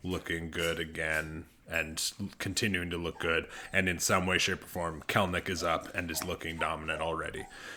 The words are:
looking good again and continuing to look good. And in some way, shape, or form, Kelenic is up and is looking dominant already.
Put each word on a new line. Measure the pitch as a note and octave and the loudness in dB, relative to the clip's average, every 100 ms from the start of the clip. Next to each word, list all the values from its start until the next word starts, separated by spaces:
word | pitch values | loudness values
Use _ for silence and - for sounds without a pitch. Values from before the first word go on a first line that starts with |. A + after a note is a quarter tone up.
looking | F2+ F2+ - E2 E2 | -4 -2 -2 -2 -2
good | E2 E2+ E2 | 0 2 2
again | D#2+ D#2+ D#2+ D#2 D#2 D#2+ - - - | -2 -2 0 2 0 -6 -10 -16 -4
and | E2 D#2 D#2 - - G2 - | -2 -2 -2 -2 -2 -8 -4
continuing | G2+ F#2+ A2+ F2+ F2 | -4 0 2 2 0
to | E2+ | -2
look | E2+ - | -2 0
good. | E2+ E2 - - - | 2 2 0 -6 -2
And | F#2+ F#2 | 2 2
in | E2 | 2
some | - F#2+ F#2 | 4 4 6
way, | F2+ | 4
shape, | - F2+ | 4 0
or | - | -4
form, | F2+ E2+ D2+ - | -4 -2 -4 0
Kelenic | A2+ F#2 F2+ G2 | 2 4 2 0
is | E2+ | 0
up | E2+ E2 - | 2 2 0
and | F#2+ E2+ | -4 -2
is | D#2+ | -2
looking | F2+ E2 E2 E2 | -2 -2 -4 0
dominant | D#2+ D#2 D#2+ D#2+ | 0 0 -2 0
already. | E2 D#2+ D#2 D2+ - - - | 0 0 -2 -6 -10 -12 -12